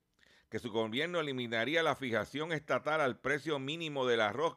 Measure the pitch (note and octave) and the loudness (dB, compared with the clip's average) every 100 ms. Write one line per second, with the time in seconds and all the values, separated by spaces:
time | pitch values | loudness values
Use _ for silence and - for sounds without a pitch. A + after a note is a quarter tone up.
0 | _ _ _ - _ G#2+ A2+ G#2+ A2 A#2 | _ _ _ -20 _ -8 -4 0 0 0
1 | E3 F3 D3+ B2+ A#2+ A2+ A#2 E3 D#3+ C3 | -2 -2 -2 -2 -2 0 2 2 2 0
2 | C3 A2 G#2 C#3 D#3+ D3+ - B2+ D3+ D#3 | 0 0 -2 -4 -4 -4 0 0 0 2
3 | C#3 G#2+ C3+ D3 D3 C#3+ C3+ E3 E3 C#3+ | 2 0 -2 -2 0 -4 -4 -6 -4 0
4 | B2+ A#2 G#2+ G#2+ D#3+ | 2 4 4 2 -2